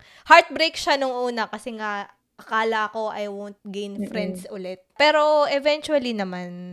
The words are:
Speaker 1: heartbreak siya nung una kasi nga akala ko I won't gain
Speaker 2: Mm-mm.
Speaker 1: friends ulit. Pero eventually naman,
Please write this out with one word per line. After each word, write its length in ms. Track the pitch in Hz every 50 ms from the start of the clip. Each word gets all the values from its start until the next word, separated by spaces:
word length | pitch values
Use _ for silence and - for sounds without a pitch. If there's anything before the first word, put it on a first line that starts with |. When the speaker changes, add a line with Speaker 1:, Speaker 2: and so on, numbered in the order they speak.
| - - - - -
Speaker 1:
heartbreak 500 | - 311 339 339 - 277 - 320 330 320
siya 200 | - - 349 294
nung 180 | 277 269 262 247
una 320 | 247 247 247 240 233 214
kasi 240 | - - 214 - 254 226
nga 340 | 220 214 208 208 202 202 - _ _ _ _ _
akala 560 | - - - 220 220 220 226 226 220 214 214
ko 180 | - 226 220 214
I 180 | - 208 208
won't 280 | 208 202 202 202 208 202 - -
gain 300 | 208 190 202 208 202 202
Speaker 2:
Mm-mm. 100 | 208 202
Speaker 1:
friends 360 | 196 - - 180 185 185 180 - -
ulit. 340 | 214 196 185 180 185 185 _ _ _
Pero 540 | - 285 302 302 302 302 302 302 302 294
eventually 640 | - 277 277 269 302 294 302 294 - 302 285 254 247 226
naman, 380 | 208 196 185 185 180 180 175 175 180 180 180